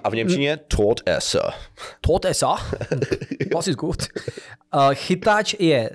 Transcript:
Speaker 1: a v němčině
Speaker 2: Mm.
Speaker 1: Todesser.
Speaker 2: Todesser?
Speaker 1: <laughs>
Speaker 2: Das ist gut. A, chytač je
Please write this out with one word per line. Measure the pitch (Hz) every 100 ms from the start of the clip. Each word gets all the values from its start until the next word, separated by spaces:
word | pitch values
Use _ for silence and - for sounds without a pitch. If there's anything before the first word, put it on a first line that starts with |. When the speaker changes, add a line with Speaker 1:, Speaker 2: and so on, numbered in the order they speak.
Speaker 1:
a | 104
v | 113
němčině | 110 92 143 -
Speaker 2:
Mm. | - -
Speaker 1:
Todesser. | 104 117 - 80 - - - - - - - -
Speaker 2:
Todesser? | - 185 185 147 131 190 - - - 139
Speaker 1:
<laughs> | 117 - - - -
Speaker 2:
Das | 165 180
ist | 139
gut. | - - - - - - - - _
A, | 139 139
chytač | 139 - 185 214 208 208 208
je | 165 135 110